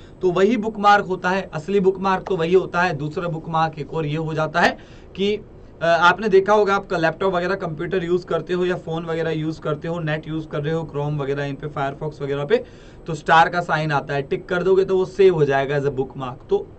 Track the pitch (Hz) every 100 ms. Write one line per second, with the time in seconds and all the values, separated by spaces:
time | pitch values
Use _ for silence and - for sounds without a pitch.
0 | - - 185 170 196 247 220 208 202 208
1 | 185 180 180 190 - 156 190 202 185 190
2 | 190 185 - 185 165 185 - 175 180 143
3 | 151 185 175 160 170 160 160 151 135 160
4 | 147 156 160 156 156 170 220 - - -
5 | - - 202 214 - - - - 165 165
6 | 170 - 214 190 196 214 202 196 196 175
7 | 160 156 190 175 180 190 170 151 175 190
8 | 170 180 180 165 156 180 180 180 - 165
9 | 165 165 165 160 156 160 156 147 165 170
10 | 156 156 156 156 156 156 151 165 156 143
11 | 147 147 135 139 143 139 151 147 135 139
12 | 156 151 139 139 143 240 - - - -
13 | - 156 - 165 165 175 175 156 156 139
14 | 147 139 139 180 - 180 175 190 185 190
15 | 185 - 190 165 139 135 135 143 135 127
16 | 135 143 127 127 - 196 -